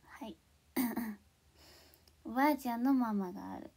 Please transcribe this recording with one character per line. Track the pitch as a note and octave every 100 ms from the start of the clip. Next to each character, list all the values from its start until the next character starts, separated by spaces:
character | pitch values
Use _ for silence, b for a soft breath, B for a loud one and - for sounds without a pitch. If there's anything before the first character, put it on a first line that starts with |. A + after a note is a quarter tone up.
は | - - A3+
い。 | - _ _ _
<clears throat> | - B3 A3+ A3+ G#3 _ _ _ _ - - - - _ _ -
お |
ば | A3+ D4
あ | C#4+
ち | B3+
ゃ |
ん | A#3
の | B3
マ | C4+ A#3
マ | G#3 F#3
が | F#3+ -
あ | F#3+
る。 | -